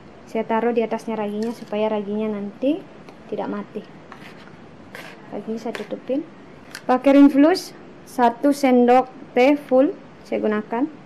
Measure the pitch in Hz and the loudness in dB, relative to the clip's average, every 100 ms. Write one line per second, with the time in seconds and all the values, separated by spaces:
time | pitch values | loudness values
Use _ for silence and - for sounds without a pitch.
0 | - - - 226 214 220 233 233 220 226 | -20 -20 -10 -8 -4 -2 -2 -2 -4 -6
1 | - 220 208 208 226 233 220 208 214 214 | -8 -8 -6 -6 -8 -10 -8 -4 -4 -4
2 | 202 214 220 202 202 - 262 359 - - | -6 -6 -6 -8 -10 -6 -4 -4 -8 -20
3 | - - - 208 196 208 196 214 - - | -20 -20 -14 -10 -8 -10 -10 -14 -16 -20
4 | - - - - - - - - - - | -20 -20 -20 -20 -20 -20 -20 -20 -20 -20
5 | - - - - 214 226 233 214 208 208 | -20 -20 -16 -14 -10 -10 -10 -10 -10 -10
6 | - 277 - - - - - - - 254 | -6 -6 -8 -14 -20 -20 -20 -8 -2 0
7 | 277 277 285 269 302 370 - - - - | 4 8 8 6 4 2 -6 -18 -20 -20
8 | - - 240 233 285 277 262 247 240 254 | -10 0 0 2 -2 0 2 4 6 4
9 | 254 - - 247 262 294 - 254 302 415 | 2 -6 -6 2 2 2 2 2 2 -2
10 | - - - 220 214 214 214 226 311 - | -16 -20 -8 -4 -2 -4 -4 -4 -4 -6